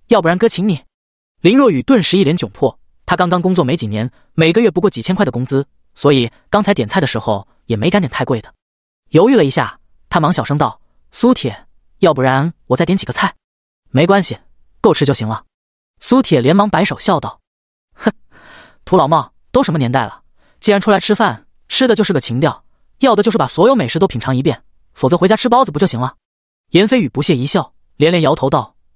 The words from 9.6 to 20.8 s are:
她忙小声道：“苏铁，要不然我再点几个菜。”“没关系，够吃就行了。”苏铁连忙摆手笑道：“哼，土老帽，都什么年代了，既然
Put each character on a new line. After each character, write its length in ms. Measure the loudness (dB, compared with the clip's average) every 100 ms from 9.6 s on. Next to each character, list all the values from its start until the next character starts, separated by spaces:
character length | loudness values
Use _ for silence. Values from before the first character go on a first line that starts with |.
| -4 -8 _ _ -4
她 100 | -2
忙 120 | 0
小 120 | -2
声 140 | -2 -2
道 220 | -2 -6 _ _ _
：“苏 200 | -2 0
铁， 340 | 0 -4 -10 -20 _ _ -2
要 120 | 0
不 80 | 2
然 320 | 0 0 -2 -6 -4
我 100 | -2
再 80 |
点 120 | 0 -2
几 100 | -4
个 60 |
菜。 220 | -4 -4 -6 _ _ _ _ _
”“没 160 | 0 2
关 160 | 2
系， 160 | 0 -8 _ _ _ _
够 100 | 0
吃 140 | 2 0
就 80 |
行 120 | -2 -4
了。” 180 | -10 _ _ _ _ _ _
苏 200 | 0 0
铁 200 | 2 0
连 140 | 2
忙 140 | 2 0
摆 160 | 0
手 140 | -2 -4
笑 220 | -2 -2
道 200 | -4 -16 _ _ _ _ _
：“哼， 160 | -6 -6 -6 -18 -20 -20 -20 -20 _
土 120 | -2 0
老 100 | 2
帽， 260 | 0 -2 _ _
都 120 | 0
什 80 | 0
么 80 | -2
年 140 | -2
代 120 | -2
了， 180 | -4 -10 _ _ _ -6
既 120 | 0
然 80 | 0